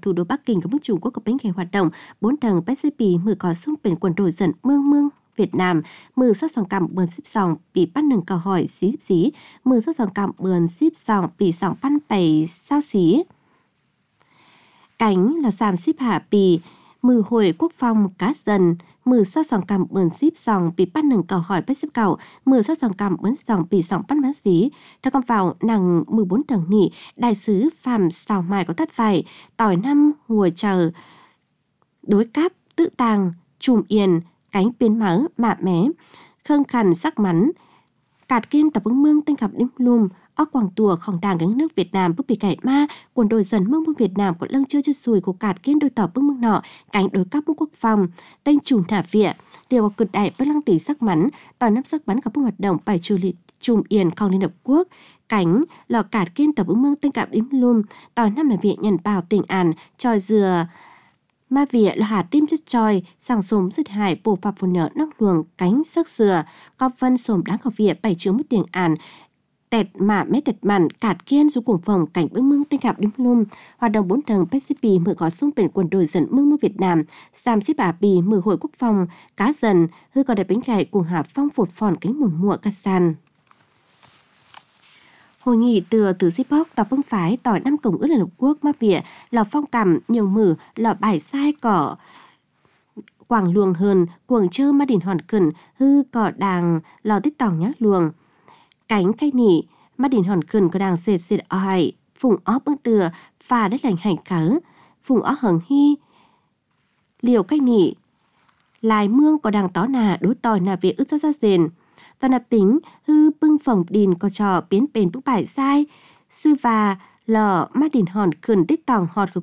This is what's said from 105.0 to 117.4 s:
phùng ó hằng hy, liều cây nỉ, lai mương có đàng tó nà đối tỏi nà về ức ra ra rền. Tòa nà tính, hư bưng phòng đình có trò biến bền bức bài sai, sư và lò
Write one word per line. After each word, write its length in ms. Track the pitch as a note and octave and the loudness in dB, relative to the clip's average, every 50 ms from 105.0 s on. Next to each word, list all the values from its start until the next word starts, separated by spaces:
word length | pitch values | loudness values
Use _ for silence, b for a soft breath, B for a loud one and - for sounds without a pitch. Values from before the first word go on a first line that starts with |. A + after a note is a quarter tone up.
| b | b
phùng 200 | - C4 G3+ - | -2 0 0 0
ó 120 | - F3 - | 0 -2 -2
hằng 200 | - G#3 E3+ E3 E3+ | 0 0 0 0 0
hy, 300 | - C#4 C#4+ C#4+ D4 D4 - b b b b b b b b b b b _ _ _ _ _ _ _ _ _ _ _ _ _ | 0 2 4 4 4 2 0 b b b b b b b b b b b _ _ _ _ _ _ _ _ _ _ _ _ _
liều 220 | - A#3+ B3 A3 F3+ | 0 2 2 2 2
cây 180 | - D4+ D4+ | 0 0 0
nỉ, 320 | C4+ B3 A#3 G#3 E3+ B2 - - _ _ _ _ _ _ _ _ _ _ _ _ _ _ _ _ | 2 2 4 4 2 2 0 -4 _ _ _ _ _ _ _ _ _ _ _ _ _ _ _ _
lai 280 | - A3 A3 G#3 G#3 G3+ | -2 0 0 2 0 2
mương 300 | A3+ C#4 D4 D4+ D#4 D4+ | 2 4 4 4 2 2
có 120 | - A3 | 0 -2
đàng 180 | G#3 G#3 F#3+ F3 | 0 0 0 -2
tó 180 | F3+ F3 F#3+ | -2 -2 -2
nà 320 | B3+ C4+ B3 A3 G3+ E3+ - | -2 0 0 0 0 0 0
đối 140 | - F#3+ B3 | 0 -2 -2
tỏi 260 | - - A#3 A3 F#3+ | -2 -2 -2 0 0
nà 160 | F3 G3 F#3+ F3+ | 0 -2 -2 -2
về 140 | - F#3 D#3+ | -2 -2 -2
ức 120 | - C#4 - | -2 -4 -4
ra 80 | D4+ D4 | -4 -2
ra 140 | D#4 D#4 D4 | -2 -2 -2
rền. 360 | - - G#3 F#3+ F3+ E3 D#3+ - b b b b b b b b b | 0 0 2 2 2 2 0 -2 b b b b b b b b b
Tòa 80 | - C4 | 0 0
nà 100 | C4 B3 | 0 0
tính, 400 | A#3+ - A#3+ A3 F#3+ G3 B3 D#4+ B B B B B | -2 0 2 2 4 4 2 2 B B B B B
hư 240 | - D4+ D4+ D4+ D#4 D4+ - | 2 4 6 6 4 4 2
bưng 180 | D#4 D4+ D4+ D4 | 2 2 2 2
phòng 260 | - C#4 A3+ F#3+ E3+ - | 2 2 0 0 0 0
đình 260 | - G#3+ G3+ F#3+ F3 | 0 2 2 2 2
có 160 | F3 - G3 | 0 -2 -4
trò 300 | G3 - G#3 G3+ F#3 E3 - - | -2 -2 -2 0 0 0 -2 0
biến 160 | G3 G3+ C4+ D4 - | 0 0 0 0 0
bền 160 | A3+ G3+ F3 E3+ | 0 -2 -2 -2
bức 120 | C4 - | -4 -4
bài 220 | C#4+ B3 G3 - | -2 -2 -2 -2
sai, 400 | - - C#4 C4+ C#4 C#4 D4 D4 D4 b b b b b b b b | -4 -4 -4 -2 0 2 0 0 -2 b b b b b b b b
sư 240 | - - - D#4 D4 C4 - | -8 -2 0 2 2 2 2
và 340 | A#3+ A3+ A3 G#3+ G3+ G3 F#3+ B B B B B | 0 2 2 2 0 -2 -4 B B B B B
lò 420 | - A3 G#3+ | 0 0 2